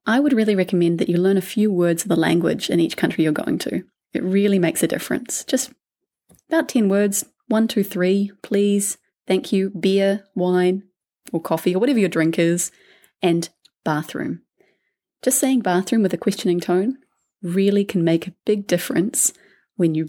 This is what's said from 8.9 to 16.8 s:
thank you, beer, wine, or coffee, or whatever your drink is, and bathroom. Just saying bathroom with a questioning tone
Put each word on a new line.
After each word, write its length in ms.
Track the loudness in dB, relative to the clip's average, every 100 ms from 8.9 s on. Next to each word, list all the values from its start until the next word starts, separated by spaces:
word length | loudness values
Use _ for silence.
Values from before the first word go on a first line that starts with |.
| -8 _ _ -2
thank 260 | -2 0
you, 160 | 0 0
beer, 540 | -2 0 2 2 0 -4
wine, 480 | -4 0 2 2 0 -6 _ _ _ -8
or 80 | -6
coffee, 340 | -4 -2 0 0
or 40 |
whatever 200 | 2 2
your 100 | 0
drink 280 | 2 0 2
is, 320 | 0 0 -4 _ _ _ _ _
and 260 | 0 0 -2 _ _ _ -4
bathroom. 560 | -4 -4 -8 -8 -10 _ _ _ _ _ _ _ _
Just 160 | -2 0
saying 220 | 0 0
bathroom 400 | 0 0 0 0
with 120 | 0
a 40 | 0
questioning 420 | -4 -2 0 -2
tone 380 | 0 0